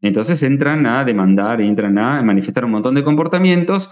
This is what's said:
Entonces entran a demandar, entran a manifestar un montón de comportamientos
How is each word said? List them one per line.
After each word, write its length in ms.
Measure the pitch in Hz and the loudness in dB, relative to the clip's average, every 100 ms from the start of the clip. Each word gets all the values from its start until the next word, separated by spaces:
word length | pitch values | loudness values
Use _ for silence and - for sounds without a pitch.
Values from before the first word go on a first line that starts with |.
Entonces 400 | 104 101 113 165 | -2 -2 -2 0
entran 440 | 135 139 139 151 135 | 0 0 0 0 0
a 180 | 123 | 0
demandar, 560 | 131 107 95 95 101 117 | 0 0 2 2 0 0
entran 380 | 104 104 104 101 | 0 0 0 0
a 240 | 113 143 | 0 0
manifestar 420 | 113 101 98 - | 0 0 -2 -4
un 60 | 120 | -2
montón 240 | 107 117 | -2 0
de 100 | 135 | 0
comportamientos 840 | 143 151 165 180 185 175 175 196 190 | 0 0 0 2 2 2 2 -2 -4